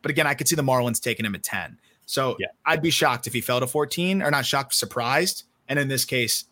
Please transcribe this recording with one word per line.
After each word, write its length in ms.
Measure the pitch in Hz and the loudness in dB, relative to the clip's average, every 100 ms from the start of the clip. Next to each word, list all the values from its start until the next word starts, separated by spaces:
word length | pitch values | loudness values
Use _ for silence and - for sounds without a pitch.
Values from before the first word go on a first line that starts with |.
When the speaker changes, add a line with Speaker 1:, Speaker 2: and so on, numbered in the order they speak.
Speaker 1:
But 80 | 147 | 0
again, 160 | 147 147 | 2 2
I 80 | |
could 120 | 143 127 | 0 0
see 80 | 156 | 2
the 60 | |
Marlins 380 | 135 127 120 117 | 2 2 2 0
taking 240 | 123 110 | -2 -2
him 100 | 110 | -4
at 80 | 92 | -4
ten. 360 | - 101 85 - _ _ - | -6 -6 -8 -14 _ _ -6
So 300 | 139 131 113 | -2 -2 -2
Speaker 2:
Yeah. 100 | - - 143 | -8 -4 0
Speaker 1:
I'd 160 | 160 | 2
be 80 | 160 | 2
shocked 360 | 139 151 120 - | 4 2 2 -2
if 60 | |
he 80 | 120 | -4
fell 200 | - 123 | 0 0
to 60 | 127 | 0
fourteen, 540 | 151 147 - 180 196 | 0 -2 0 0 2
or 80 | 151 | 2
not 140 | 143 | 0
shocked, 300 | 123 139 135 | 2 0 0
surprised. 720 | - 110 127 117 139 180 - - _ - | -2 -2 -4 0 2 2 -4 -14 _ -4
And 100 | 143 | -2
in 80 | 135 | 0
this 180 | 131 | -2
case 420 | - 127 113 - - | 0 0 0 -2 -6